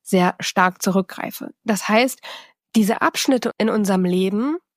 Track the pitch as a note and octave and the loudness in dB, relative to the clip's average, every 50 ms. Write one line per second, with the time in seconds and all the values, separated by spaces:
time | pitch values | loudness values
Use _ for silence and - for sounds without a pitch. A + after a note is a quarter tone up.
0 | _ - - F#3 F3+ F3+ F3+ - F3+ - - - F3+ F#3 F3+ - - G3+ F3+ F#3+ | _ 0 2 2 2 2 0 -2 -6 -4 0 2 2 2 0 -2 -2 0 0 0
1 | F#3 - - - - - - - - - - _ _ G#3+ G#3+ F#3 - - G#3 A3 | 0 -2 -6 -12 -12 -12 -12 -12 -14 -14 -16 _ _ -4 -4 -2 -2 0 2 2
2 | B3 C4 - - - - - - - - _ _ _ _ - A3+ G#3+ F#3+ A3+ - | 2 2 -2 -6 -14 -18 -18 -18 -20 -20 _ _ _ _ 2 2 2 2 2 0
3 | - E4 - - - - C4 A#3+ - A#3 - - G#3+ A3 - A3 G#3 F#3+ G3 F#3 | 0 0 0 0 0 2 2 2 0 -4 -2 -2 -2 0 0 0 0 0 2 2
4 | F#3 F3+ F3+ F3+ F#3 F#3+ G3 G#3 A#3 C#4+ D#4 F#4 - _ _ | 2 2 2 0 0 0 0 -2 -2 -2 -4 -6 -8 _ _